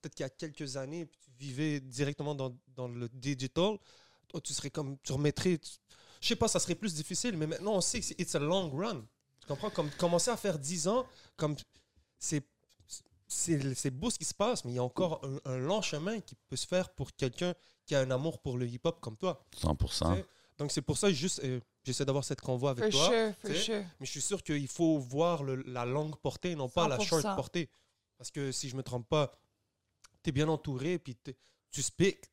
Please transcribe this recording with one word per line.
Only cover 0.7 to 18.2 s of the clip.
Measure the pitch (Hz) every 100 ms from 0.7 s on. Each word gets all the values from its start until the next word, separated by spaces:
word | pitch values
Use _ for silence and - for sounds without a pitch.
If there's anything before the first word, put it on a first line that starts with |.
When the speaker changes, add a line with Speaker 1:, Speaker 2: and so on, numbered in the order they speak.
| 135
Speaker 1:
années, | 135 165 160
puis | _
tu | _ 123
vivais | 139 127 156 147
directement | 131 123 143 143 147
dans, | 143 131 123 _
dans | 131 127
le | 120 120
digital, | 127 127 135 131 - 190 208 _ - _ _ _
toi, | 170
tu | -
serais | 147 139
comme, | - 139 139
tu | -
remettrais, | 139 147 - 185 170
tu, | - - _ - - -
je | -
sais | 233
pas, | 220
ça | 175
serait | -
plus | 165 208
difficile. | 156 151 180 247 175
Mais | 156
maintenant, | 160 202
on | 202
sait | 170 240
que | -
c'est, | -
it's | 175
a | 160
long | 147 190 170
run. | 135 214 160 110 _ _ _
Tu | -
comprends ? | 143 214
Comme | 190 151
commencer | - 175 170 247
à | 226
faire | 202 156
dix | 139 180 160
ans, | 247 247 - - -
comme | 151 147 - _ _ _ _ _
c'est, | - 117 - _ _ _ _ - _ _ _
c'est, | - - 151 135
c'est | 127 139
beau | 127 226
ce | -
qui |
se | 160
passe, | - 208 240
mais | 123
il | 123
y |
a |
encore | 127 - 180 156 135 139
un, | 139
un | 127
long | 135 214
chemin | - 147 175 226
qui | - - _
peut | 131
se | -
faire | 180 180
pour | - 135
quelqu'un | - 131 - 180 170 _ _ -
qui |
a | 143
un | 131
amour | 127